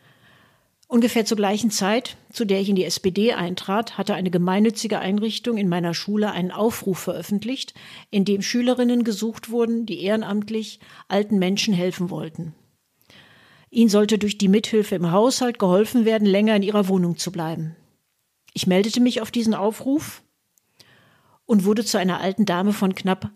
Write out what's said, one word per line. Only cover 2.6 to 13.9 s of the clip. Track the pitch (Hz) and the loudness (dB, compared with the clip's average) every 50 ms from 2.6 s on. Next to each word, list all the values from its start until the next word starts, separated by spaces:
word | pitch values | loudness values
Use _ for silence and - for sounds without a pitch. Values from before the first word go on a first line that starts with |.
| 196 | 2
in | 208 202 | 0 0
die | 185 165 | 0 0
S | 170 - - | -2 -4 -2
P | - 185 | -2 -2
D | 175 202 214 240 - | 0 2 2 2 0
eintrat, | - 175 170 185 - - - 190 220 226 - - - | 0 -4 -4 -6 -6 -4 -2 -2 -2 -2 -4 -6 -6
hatte | - - - | -4 -4 -4
eine | 190 180 180 | -2 -2 -2
gemeinnützige | 175 175 175 185 185 208 214 233 214 - - 208 214 | 0 0 0 2 2 4 2 2 2 -2 -4 -4 -4
Einrichtung | 170 - 185 202 208 220 220 202 - - 247 226 | -4 -2 -2 -2 -2 -2 -4 -6 -4 -4 -4 -2
in | 208 202 180 | 0 0 0
meiner | 170 175 170 170 165 | 0 0 0 -2 -4
Schule | - - 202 208 208 208 202 | -4 -4 -4 -2 -2 -2 -2
einen | - 175 180 180 | -2 -2 -4 -4
Aufruf | - 202 214 233 226 - 185 196 180 | -2 -2 -2 -2 -2 -2 -4 -4 -6
veröffentlicht, | - - 185 - 156 165 - 208 196 208 233 269 - - - - - - - - - - _ | -4 -4 -6 -8 -8 -6 -4 -4 -4 -4 -6 -8 -8 -10 -12 -16 -20 -20 -20 -20 -20 -16 _
in | - 196 190 | -2 0 2
dem | 208 202 196 | 2 0 0
Schülerinnen | 190 - - 240 240 254 247 247 247 240 247 240 226 | -2 -2 -2 0 2 2 2 2 2 2 2 2 2
gesucht | 233 208 190 214 226 220 - - 226 | 0 -2 -2 -4 -6 -6 -8 -10 -4
wurden, | 226 240 233 226 233 233 233 | -2 -2 0 0 -2 -4 -4
die | 214 175 - | -6 -6 -4
ehrenamtlich | 170 190 220 220 214 170 196 214 208 214 220 220 214 214 - - - - - - - | -2 0 0 0 0 -2 -4 -4 -4 -4 -6 -6 -6 -8 -12 -18 -20 -20 -20 -20 -8
alten | - 190 202 214 208 220 | -2 -2 -2 0 2 2
Menschen | 190 180 185 196 208 - 220 196 | 2 2 2 0 0 0 0 0
helfen | 175 180 185 175 - 175 180 | 2 0 -2 -2 -4 -6 -6
wollten. | - 156 165 160 160 - 170 156 - _ _ _ _ _ _ _ _ _ _ _ - - - _ _ _ _ _ _ _ _ _ | -6 -8 -8 -10 -10 -10 -12 -12 -14 _ _ _ _ _ _ _ _ _ _ _ -20 -20 -20 _ _ _ _ _ _ _ _ _
Ihnen | - 233 233 | 2 4 4
sollte | 214 | 6